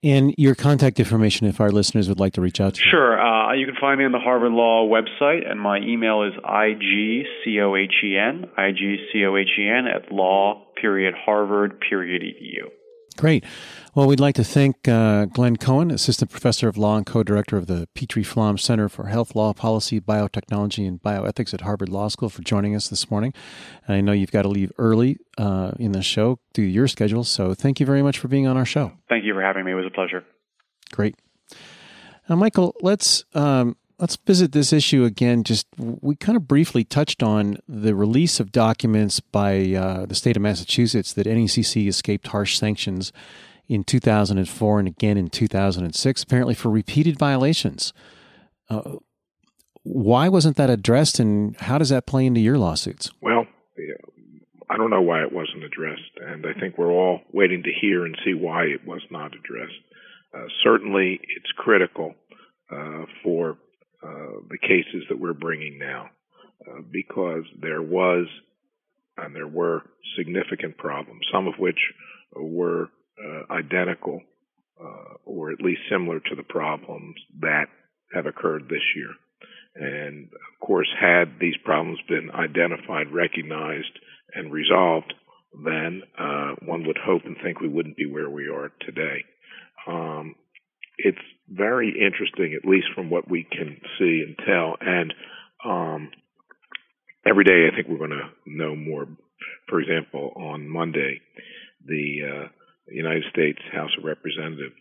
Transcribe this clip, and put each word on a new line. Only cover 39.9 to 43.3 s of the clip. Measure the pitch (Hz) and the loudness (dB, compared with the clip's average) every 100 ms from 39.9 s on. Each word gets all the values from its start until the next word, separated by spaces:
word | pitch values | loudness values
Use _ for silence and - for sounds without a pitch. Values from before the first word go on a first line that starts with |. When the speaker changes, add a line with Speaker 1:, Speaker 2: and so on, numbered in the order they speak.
| 92 95 | -2 -4
Speaker 1:
the | 95 | -2
state | - 110 | 0 2
of | |
Massachusetts | 101 92 90 - 120 117 95 | 2 0 -2 2 2 2 -2
that | - 101 | -2 0
N | 113 | 2
E | 110 | 2
C | - | 2
C | 107 - 101 | 0 0 0
escaped | 92 - 101 - | 0 -2 -4 -2
harsh | 104 101 - | -2 0 0
sanctions | 107 104 - 92 95 - - | 0 -2 -4 -4 -6 -10 -20